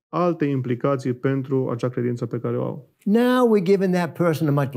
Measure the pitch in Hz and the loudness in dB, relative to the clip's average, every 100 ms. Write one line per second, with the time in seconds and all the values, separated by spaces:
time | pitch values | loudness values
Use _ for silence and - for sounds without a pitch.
0 | _ 156 175 165 143 135 123 123 139 139 | _ -2 0 0 0 0 -2 -2 0 0
1 | 131 123 135 139 131 135 131 120 127 123 | -2 -2 -2 -2 -2 -2 -2 -2 -4 -2
2 | 120 120 117 120 120 120 127 131 - _ | -4 -4 -6 -6 -4 -4 -4 -8 -14 _
3 | - 220 247 254 247 208 175 196 190 180 | 0 2 4 4 4 4 4 2 2 0
4 | 175 - 175 156 160 147 135 | 0 0 0 2 2 2 0